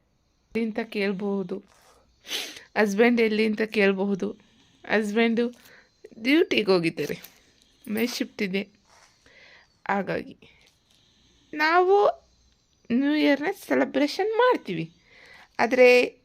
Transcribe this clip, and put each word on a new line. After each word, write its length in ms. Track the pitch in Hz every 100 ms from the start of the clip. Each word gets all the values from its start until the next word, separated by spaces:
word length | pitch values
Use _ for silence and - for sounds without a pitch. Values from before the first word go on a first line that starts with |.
| _ _ _ _ _
ಎಲ್ಲಿ 80 | 226 226
ಅಂತ 120 | 226 233
ಕೇಳ್ಬಹುದು, 600 | 214 196 196 208 196 185 196 - _ _ _ _ _ - - - - - 208
ಹಸ್ಬೆಂಡ್ 420 | 208 196 233 240
ಎಲ್ಲಿ 260 | 220 214 220
ಅಂತ 160 | 214 220 214
ಕೇಳಬಹುದು. 520 | 196 190 202 190 196 - _ _ _ _ -
ಹಸ್ಬೆಂಡು 520 | 208 214 208 233 226 240 - - - _ _ - -
ಡ್ಯೂಟಿಗೆ 480 | 226 302 381 240 202
ಹೋಗಿದ್ದಾರೆ, 440 | 185 165 160 143 - - _ _ _ _ _ -
ನೈಟ್ 260 | 208 240 -
ಶಿಫ್ಟ್ 240 | 247 - 202
ಇದೆ. 140 | 190 202 _ _ _ _ _ _ - - - _ _ -
ಹಾಗಾಗಿ 480 | 202 190 165 - - - _ _ _ _ _ _ _ _ _ _
ನಾವು 420 | 302 311 349 370 403 415 - _ _ _ _ _ _ -
ನ್ಯೂ 220 | 233 277
ಇಯರ್‌ನ 380 | 302 294 277 311 392 -
ಸೆಲೆಬ್ರೇಷನ್ 640 | 262 269 269 285 - 415 440
ಮಾಡ್ತೀವಿ, 440 | 508 466 - 165 165 _ _ - - - - -
ಆದರೆ 300 | 233 262 247 247 247 -